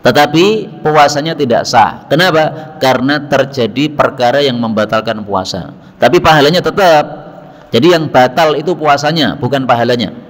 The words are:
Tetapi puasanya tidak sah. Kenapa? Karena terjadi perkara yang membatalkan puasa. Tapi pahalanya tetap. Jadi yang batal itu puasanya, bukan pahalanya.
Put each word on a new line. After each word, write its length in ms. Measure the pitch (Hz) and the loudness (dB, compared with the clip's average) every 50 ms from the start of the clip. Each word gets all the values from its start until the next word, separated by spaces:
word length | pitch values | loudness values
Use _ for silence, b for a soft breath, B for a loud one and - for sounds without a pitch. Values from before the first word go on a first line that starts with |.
Tetapi 800 | _ 127 120 143 147 143 147 160 180 202 220 220 196 - - - | _ 2 2 4 2 2 4 2 2 2 2 0 -4 -8 -14 -6
puasanya 560 | - 156 151 156 147 143 143 147 143 165 165 | -4 0 4 4 4 4 2 -2 -4 -4 -4
tidak 320 | 147 147 123 113 92 - - | -2 0 0 0 0 0 0
sah. 400 | - 117 107 92 - - - - | 2 2 2 2 0 -8 -6 -2
Kenapa? 680 | 143 151 180 185 156 156 156 143 - - - - - - | 0 0 2 2 2 2 0 0 -4 -8 -14 -16 -8 -4
Karena 440 | - 131 131 127 120 139 147 151 147 143 | 0 0 0 0 0 -2 -2 -4 -4 -2
terjadi 640 | 143 135 135 139 - 131 117 110 101 131 147 151 147 | 0 0 0 -2 -2 -4 -4 -4 -2 -2 -4 -4 -2
perkara 480 | 139 - 120 - - 120 120 123 143 | -2 -2 -2 0 0 -2 0 0 2
yang 160 | 147 139 123 | 0 0 -2
membatalkan 640 | 120 117 113 110 107 107 107 113 110 107 113 113 107 104 | -2 -4 -4 -2 -2 -2 0 -2 -4 -2 -4 -8 -8 -8
puasa. 540 | 101 98 95 92 - - 92 82 69 - B B B B B | -6 -4 -4 -4 -4 -8 -10 -10 -12 -16 B B B B B
Tapi 160 | - 123 156 175 | 2 4 4 4
pahalanya 460 | - 165 156 151 139 143 165 180 147 | 4 4 4 4 4 4 2 2 -2
tetap. 400 | 160 147 165 196 180 160 151 147 - - - - - - - - B B B B B | -2 -2 2 4 4 4 4 2 0 -8 -16 -18 -20 -20 -20 -20 B B B B B
Jadi 240 | - 117 131 175 175 | -2 2 4 4 2
yang 160 | 165 156 143 | 2 0 0
batal 480 | - 135 127 127 - - 165 156 151 | 2 2 2 2 2 0 0 0 0
itu 160 | 139 139 180 180 | -2 -4 -4 -6
puasanya, 640 | - 151 151 143 139 143 147 160 170 147 107 82 | -4 0 0 0 0 0 -2 -2 -2 -2 -2 -4
bukan 320 | - - 123 135 139 131 123 | -4 -4 -4 -2 -2 0 0
pahalanya. 480 | 127 117 117 120 123 120 113 90 - - - | 0 0 2 0 0 -2 -2 -6 -8 -14 -20